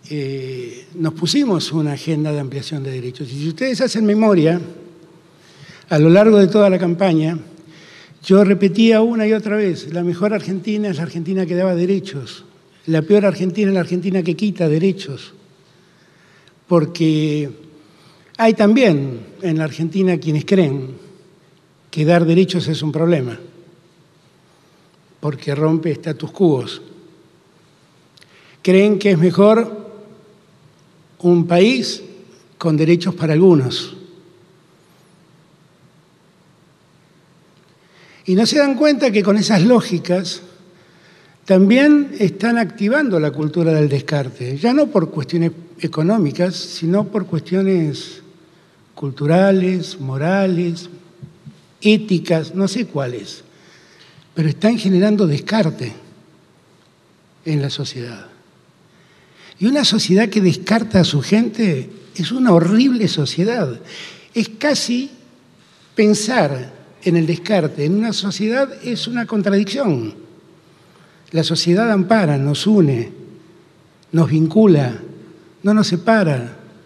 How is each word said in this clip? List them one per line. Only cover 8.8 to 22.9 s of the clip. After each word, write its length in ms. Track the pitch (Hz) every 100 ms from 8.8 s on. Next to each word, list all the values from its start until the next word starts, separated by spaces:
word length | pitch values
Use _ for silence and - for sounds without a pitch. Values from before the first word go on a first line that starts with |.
| 226 220
una 240 | 226 233 214
y 60 |
otra 240 | 220 214 208
vez: 360 | 202 160 131
"La 120 | 170
mejor 300 | 175 170 202
Argentina 540 | 208 - 190 220 208 208
es 100 | 151
la 40 |
Argentina 420 | 165 165 160 190
que 120 | 175 175
daba 180 | 185
derechos. 720 | 170 180 196 190 143 117 - - _ _ _ -
La 160 | 160
peor 240 | 156 208 202
Argentina 420 | 175 185 175 202
es 60 |
la 60 | 190
Argentina 420 | 165 180 180 185
que 140 | 175 170
quita 320 | 214 185 165
derechos". 680 | 156 196 190 135 131 - - _ _ _ _ _ _ _ _ _ _ _ _ _
Porque 840 | 175 151 170 160 156 151 147 143 113 - - _ _ _ _ _ -
hay 180 | 226
también 720 | 226 208 226 240 147 139 117 104 -
en 160 | 185 156
la 60 |
Argentina 540 | 156 143 160 190 185 170
quienes 260 | 160 151
creen 640 | - 190 156 135 131 - - - _ _ _ _ _ _ _
que 140 | -
dar 220 | 151 175 165
derechos 420 | 170 185 180 151
es 140 | 160
un 100 | 151